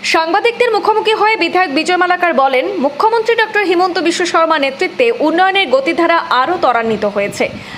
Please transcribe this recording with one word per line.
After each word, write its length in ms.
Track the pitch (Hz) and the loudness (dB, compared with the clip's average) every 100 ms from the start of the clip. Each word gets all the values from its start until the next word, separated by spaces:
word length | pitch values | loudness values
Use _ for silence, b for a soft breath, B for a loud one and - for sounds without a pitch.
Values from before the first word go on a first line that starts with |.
সাংবাদিকদের 640 | - 339 320 392 440 466 480 | 0 -2 0 0 0 0 0
মুখোমুখি 440 | 415 403 427 440 | 0 0 0 0
হয়ে 220 | 440 415 440 | 2 2 2
বিধায়ক 340 | 339 359 370 | 0 0 0
বিজয় 260 | 277 320 359 | -2 0 0
মালাকার 380 | 359 349 349 | 2 2 2
বলেন, 300 | 269 269 262 330 392 | 2 2 2 -2 -2
"মুখ্যমন্ত্রী 560 | 277 - 440 453 440 | -2 0 0 2 0
ডক্টর 280 | 453 440 415 | 0 0 0
হিমন্ত 340 | 392 349 370 359 | 0 0 0 0
বিশ্ব 260 | 339 339 | -2 -2
শর্মা 340 | 349 339 330 311 | 0 0 2 0
নেতৃত্বে 540 | 277 269 370 - 233 226 | -2 -2 -6 0 0 2
উন্নয়নের 480 | 302 330 381 392 370 | 0 2 2 2 2
গতিধারা 480 | 247 269 349 339 339 | 0 0 0 2 2
আরও 420 | - 247 262 349 | 0 0 0 0
ত্বরান্বিত 440 | 277 233 226 208 | 0 0 -2 -2
হয়েছে, 440 | 208 202 202 - 233 B B | -2 -2 -4 -4 -6 B B